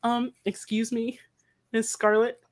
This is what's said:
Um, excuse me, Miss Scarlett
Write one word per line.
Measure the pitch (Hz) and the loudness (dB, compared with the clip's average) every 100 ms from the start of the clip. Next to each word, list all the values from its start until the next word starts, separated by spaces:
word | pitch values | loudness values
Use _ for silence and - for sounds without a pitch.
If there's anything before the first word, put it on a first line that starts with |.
Um, | 233 240 240 - | 0 -2 -2 -4
excuse | - 202 - 214 226 | -6 -6 -4 -2 -2
me, | 240 226 - - _ _ _ _ | -2 -4 -6 -16 _ _ _ _
Miss | 226 220 | -4 -2
Scarlett | - 214 214 233 - _ | 0 2 4 2 -2 _